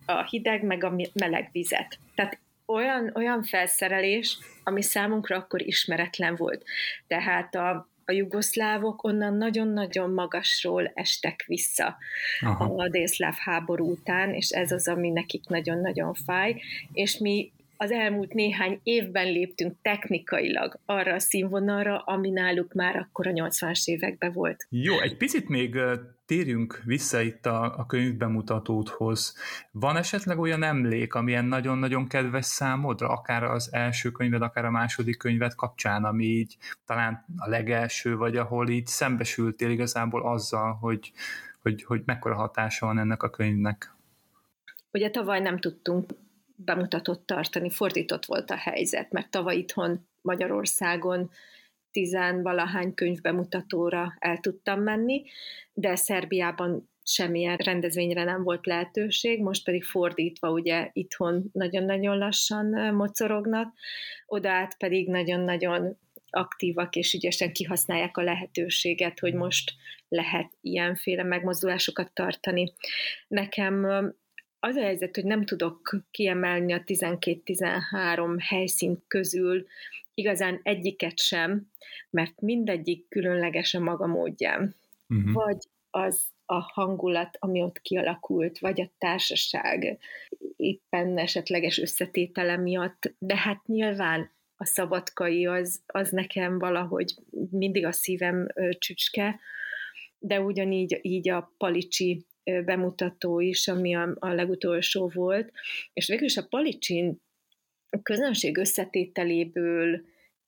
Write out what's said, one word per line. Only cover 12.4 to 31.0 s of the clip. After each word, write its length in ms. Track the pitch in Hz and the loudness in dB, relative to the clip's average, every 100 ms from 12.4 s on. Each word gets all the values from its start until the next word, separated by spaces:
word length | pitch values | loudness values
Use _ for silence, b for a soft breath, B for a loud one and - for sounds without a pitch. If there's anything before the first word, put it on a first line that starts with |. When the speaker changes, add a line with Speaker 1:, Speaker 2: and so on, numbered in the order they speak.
Speaker 2:
Aha. 240 | 117 - | 0 2
Speaker 1:
a 240 | 107 185 180 | 2 2 2
délszláv 460 | 180 165 - 160 | 2 2 2 0
háború 560 | - 190 170 170 170 170 | -2 -2 -2 0 0 0
után, 440 | 170 - 180 196 | 0 0 2 2
és 160 | 208 - | 0 0
ez 220 | 185 180 | 0 0
az, 160 | 180 175 | 0 0
ami 220 | 175 175 | 2 2
nekik 360 | 165 165 - - | 0 -2 -8 -2
nagyon-nagyon 680 | 170 170 170 180 - 165 | -2 0 0 0 0 -2
fáj, 460 | 180 - 180 208 233 B B B | -4 -2 0 2 -2 B B B
és 260 | - 202 - | -2 0 0
mi 340 | 208 208 - _ _ - | 2 0 -2 _ _ -6
az 140 | 208 | -2
elmúlt 420 | 240 214 202 190 | 2 2 0 -2
néhány 480 | 220 208 196 185 196 | 0 0 2 0 0
évben 440 | 233 233 185 185 185 | 2 2 2 0 2
léptünk 480 | 175 180 - 175 - | 2 -2 -2 -4 -2
technikailag 960 | 208 208 - 165 - 175 - - - - | -2 -2 0 -2 0 0 0 0 -2 -6
arra 300 | - 196 185 | -2 0 2
a 40 | 185 | 0
színvonalra, 800 | - 196 190 196 202 202 208 202 | 0 0 0 0 0 2 0 0
ami 320 | - 196 190 | -2 0 0
náluk 420 | 185 180 180 175 | 2 2 2 0
már 240 | 190 180 190 | 0 0 0
akkor 300 | 175 - 180 | -6 -4 -2
a 40 | |
nyolcvanas 560 | 165 165 - 165 175 - | 0 -2 -2 -2 0 0
években 460 | 165 190 180 175 | 0 -2 -2 -4
volt. 340 | 175 165 - - | 0 -2 -2 -4
Speaker 2:
Jó, 320 | 123 165 - | -2 2 2
egy 160 | 135 - | 0 0
picit 320 | 254 320 - | 0 0 0
még, 260 | 131 123 | 0 0
ö, 200 | 131 127 123 123 - - | 0 0 0 -6 -20 -2
térjünk 500 | 165 147 117 113 - | 0 2 0 -2 -4
vissza 360 | 113 139 - 117 | -2 0 2 2
itt 260 | 113 - 120 | 0 0 -2
a, 320 | 113 117 131 | 0 0 -2
a 80 | 120 | -2
könyvbemutatódhoz. 1500 | 123 127 117 113 110 107 110 113 110 110 - 110 107 - B B B B | 2 2 0 0 0 0 -2 2 0 0 -2 0 0 -2 B B B B
Van 260 | 104 139 165 | 0 2 2
esetleg 420 | 175 202 196 170 | 0 -2 0 0
olyan 240 | 160 160 | 2 2
emlék, 520 | 156 139 120 113 | 2 4 4 2